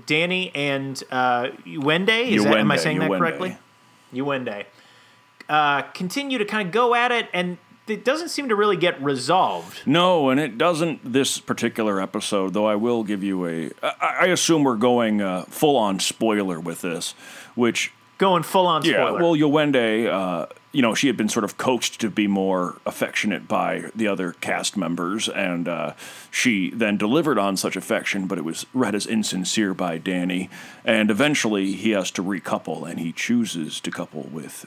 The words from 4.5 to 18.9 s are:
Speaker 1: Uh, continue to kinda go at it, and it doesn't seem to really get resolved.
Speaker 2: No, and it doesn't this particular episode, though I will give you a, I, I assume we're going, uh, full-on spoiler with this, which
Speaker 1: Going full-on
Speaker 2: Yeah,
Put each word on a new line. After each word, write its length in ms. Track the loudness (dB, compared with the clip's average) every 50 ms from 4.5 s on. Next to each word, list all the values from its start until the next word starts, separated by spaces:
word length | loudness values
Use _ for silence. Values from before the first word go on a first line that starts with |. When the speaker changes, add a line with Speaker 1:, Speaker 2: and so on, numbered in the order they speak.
| -8 -10 -12 -14 -18 -20 -20 -20 -20 -20 _ _ _ _ _ _ _ -16 -6 0
Speaker 1:
Uh, 340 | 2 2 4 4 2 0
continue 560 | -2 -4 -8 -6 -6 -4 -4 -4 -4 -2 -2 -2
to 60 | -2
kinda 200 | -2 -2 -4 -4 -2
go 240 | 0 2 2 4 4
at 160 | 2 2 2
it, 160 | 0 0 -2 -2
and 260 | -4 -4 -2 -2 -4 -8 _ _ _ _ -8
it 180 | -6 -6 -2 0
doesn't 240 | 0 0 0 -2 -6
seem 200 | -6 -6 -2 -2
to 60 | 2
really 200 | 2 2 2 2
get 240 | 2 2 0 0 0
resolved. 800 | -2 -2 -2 -2 0 2 4 4 4 2 0 -4 -8 -10 -14 -6 0
Speaker 2:
No, 440 | 2 4 4 6 6 4 4 4 4
and 80 | 4 2
it 160 | 2 -2 0
doesn't 440 | 2 2 2 2 2 0 -2 -2 -6 -6 -2
this 260 | 0 2 2 2 -2 -4
particular 640 | -4 -4 -4 -2 -2 -2 0 0 0 0 0 0
episode, 540 | -2 -4 -4 -6 -4 -2 0 0 0 0 0
though 120 | 2 2
I 100 | 2 2
will 260 | 2 2 0 0 0 0
give 180 | -2 -4 -4 -2
you 200 | -2 -2 -2 -2
a, 240 | -4 -4 -4 -6 -8 -8 -6
I, 340 | -6 -6 -4 -2 -4 -2 0 2
I 60 | 2
assume 360 | 2 2 2 2 4 4 4 4
we're 120 | 4 2
going, 440 | 4 4 4 4 4 4 2 2 0
uh, 240 | 0 0 -2 -4 -6 -8
full-on 500 | -4 2 2 4 4 4 4 2 0 0
spoiler 580 | -2 -4 -2 0 0 2 2 2 0 -2 -4 -4
with 200 | -6 -8 -8 -6
this, 300 | -6 -6 -6 -4 -6 -10 -12 -12 -18 -20 -20 -20 -18 -8 -2
which 380 | 2 2 2 2 0 -4 -6 -8 _ _ _ _
Speaker 1:
Going 280 | 2 4 4 4 4 2
full-on 400 | 2 2 4 4 4 2 2 2
Speaker 2:
Yeah, 80 | 2